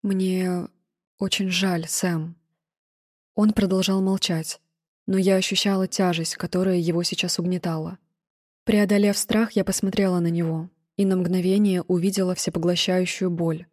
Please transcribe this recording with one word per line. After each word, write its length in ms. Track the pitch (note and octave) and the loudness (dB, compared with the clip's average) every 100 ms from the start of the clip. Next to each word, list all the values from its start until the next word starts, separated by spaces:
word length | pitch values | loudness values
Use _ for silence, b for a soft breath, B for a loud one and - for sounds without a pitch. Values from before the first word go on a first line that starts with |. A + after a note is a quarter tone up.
«Мне 640 | G3+ F#3+ F#3 F#3 F#3 F3+ - _ _ _ _ _ | 0 0 0 0 0 -2 -6 _ _ _ _ _
очень 320 | F#3+ - F#3+ | -4 -2 -2
жаль, 380 | F3+ F#3+ E3+ E3 | 0 0 -2 -4
Сэм». 500 | - F#3 E3 D#3+ E3+ _ _ _ _ _ _ _ _ _ - | -4 -2 -2 -6 -12 _ _ _ _ _ _ _ _ _ 0
Он 160 | G#3+ | 2
продолжал 500 | G#3+ G3 F#3 F#3+ F#3+ | 2 2 2 2 2
молчать, 600 | F#3+ F#3+ - E3 D#3+ - _ _ _ _ - | 2 0 0 -4 -6 -12 _ _ _ _ -2
но 100 | F#3+ | 0
я 180 | F#3+ F#3+ | 4 2
ощущала 540 | F#3 F#3 G#3 G3 F#3 | 2 0 0 0 -2
тяжесть, 480 | - F#3 E3 D#3+ - | 0 0 0 -4 -6
которая 400 | E3+ F3+ F#3+ F3+ | -4 0 2 2
его 260 | E3 E3+ | 0 0
сейчас 340 | F3 - F3+ - | -2 -4 -4 -2
угнетала. 600 | F3 F3+ F3 D#3+ D#3+ F#3+ _ _ _ _ _ _ | -2 -2 -4 -6 -8 -12 _ _ _ _ _ _
Преодолев 540 | - G#3 G3+ G3+ G3+ G3+ | 0 2 4 4 4 0
страх, 340 | - G#3+ A3+ | 0 0 2
я 140 | - F#3+ | 0 -2
посмотрела 540 | F#3+ G3 F#3+ F#3+ F3+ | -2 -2 0 0 2
на 80 | E3+ | 0
него 420 | E3+ E3 D#3+ F3 _ _ - | 0 -2 -4 -8 _ _ -2
и 80 | |
на 140 | G3 F#3 | 0 2
мгновение 640 | E3+ F#3 F3+ G3 G#3 F3+ | 2 0 2 4 4 2
увидела 520 | - F3+ F#3 F#3+ F#3 | 0 0 2 0 -2
всепоглощающую 960 | F3+ - E3+ E3+ F3 - F#3 F#3 - F#3 | -2 -4 -2 0 0 0 0 0 -2 -2
боль. 360 | E3+ E3 D#3+ - | 0 -2 -4 -8